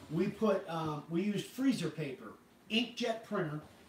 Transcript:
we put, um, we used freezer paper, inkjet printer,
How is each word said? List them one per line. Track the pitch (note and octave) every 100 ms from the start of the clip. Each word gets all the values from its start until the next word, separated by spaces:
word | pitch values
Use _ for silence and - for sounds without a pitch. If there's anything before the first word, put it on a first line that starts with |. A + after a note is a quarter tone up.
| -
we | E3 G#3
put, | - G#3+ F#3+ -
um, | E3 D#3 D3 D3
we | E3+
used | G#3 F#3+ -
freezer | - C4+ - D#3+
paper, | - C#3+ B2 G2+ - - - -
inkjet | A3 B3 - A#3 A3+
printer, | - G3+ D3+ D3+ - -